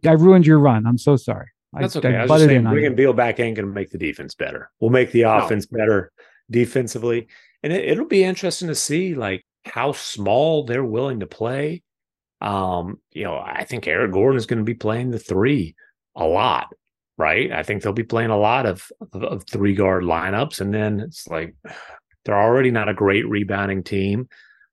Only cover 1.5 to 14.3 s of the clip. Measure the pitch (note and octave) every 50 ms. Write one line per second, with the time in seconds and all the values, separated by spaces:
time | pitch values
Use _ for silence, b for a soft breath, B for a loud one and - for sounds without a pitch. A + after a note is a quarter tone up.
1.5 | _ _ _ _ - D3 C#3 - - D#3 - B2+ B2 A#2 A#2+ B2+ D#3 D#3+ D#3+ D3
2.5 | C3+ B2+ A#2 A2 C3 D3 D3 C#3+ B2 A#2 C3+ C3+ A#2+ A2+ A#2+ A#2 A2 - A#2+ A2+
3.5 | A2 G#2+ G2 G2+ G2 G2+ F#2+ - - E2+ F2+ D2+ - - D2 - - - D2+ C2
4.5 | C2+ - - - _ - G#2+ A2+ B2 B2+ B2 B2 B2 A#2+ A#2 A2 A2 G#2 G2+ F2
5.5 | A2 G#2 F#2 - A#2+ A2+ G#2+ A2 G#2+ G2 F2+ - _ b b b b b b -
6.5 | G#2 A#2+ A#2+ A#2 - C3+ B2 A2+ - A#2+ A2 A#2+ A#2 A#2+ A2+ b b b b b
7.5 | b b - D3 E3+ G3 - - D#3 G#3 D4+ E4+ - G3 F#3 G3 F#3 - - F3
8.5 | - - F3+ E3 D3 - - - D3 E3 F#3 F#3 E3 C3 A2+ G2 F#2+ F#2+ _ _
9.5 | _ _ _ - - A#2 B2+ D3 C#3 - - - - G#2+ G2+ G2 G#2+ B2+ D3+ D#3+
10.5 | D#3+ D3+ C#3+ A#2+ A#2+ C3 C3+ A#2 G#2+ A2+ C3+ C#3 B2+ A2 F#2+ - - - A2 A#2
11.5 | C3 C#3 D3 D3+ E3+ F3 _ _ _ _ _ _ _ _ _ _ _ - - G#2
12.5 | G2+ G2 F#2+ F#2 F2+ F2 F2 F2+ - - _ _ - D#2 G2+ F2 E2 - - -
13.5 | - - - - - - - D2+ D#2+ F#2 B2 G2+ F#2 G2 G#2+ C3+